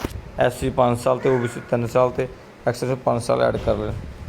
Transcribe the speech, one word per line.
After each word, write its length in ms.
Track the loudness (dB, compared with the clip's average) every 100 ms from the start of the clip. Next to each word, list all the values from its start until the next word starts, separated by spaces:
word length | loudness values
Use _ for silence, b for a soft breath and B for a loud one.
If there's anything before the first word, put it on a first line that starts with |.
| -8 -10 -8 0
ਐਸ 200 | 0 0
ਸੀ 100 | -2
ਪੰਜ 280 | 2 2 2
ਸਾਲ 200 | 2 2
ਤੇ 100 | 4
ਓ 100 | 2
ਬੀ 100 | 0
ਸੀ 120 | -4 -2
ਤਿੰਨ 160 | -2 2
ਸਾਲ 240 | 4 4
ਤੇ 160 | 2 -6 B B -6 -4
ਐਕਸ 120 | -2
ਸਰਵਿਸ 180 | -2 -2
ਪੰਜ 180 | 0 0
ਸਾਲ 200 | 0 2
ਐਡ 140 | 2 2
ਕਰ 200 | 0 0
ਲੈਣ। 160 | -2 -6 -10 -12